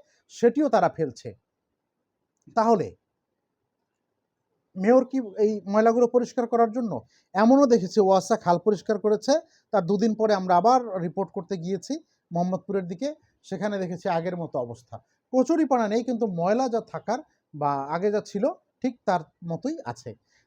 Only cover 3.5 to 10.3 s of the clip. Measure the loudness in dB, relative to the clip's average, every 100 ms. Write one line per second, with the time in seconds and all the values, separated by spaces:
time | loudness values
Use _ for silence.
3.5 | _ _ _ _ _ _ _ _ _ _
4.5 | _ _ -4 4 4 4 -2 -6 0 0
5.5 | 0 -2 2 4 4 2 2 0 -2 -2
6.5 | 2 2 0 -6 -6 -10 _ _ 2 4
7.5 | 6 6 4 2 2 4 4 2 0 2
8.5 | 0 2 -2 -2 -2 0 0 0 -2 -2
9.5 | _ _ -2 0 0 0 0 0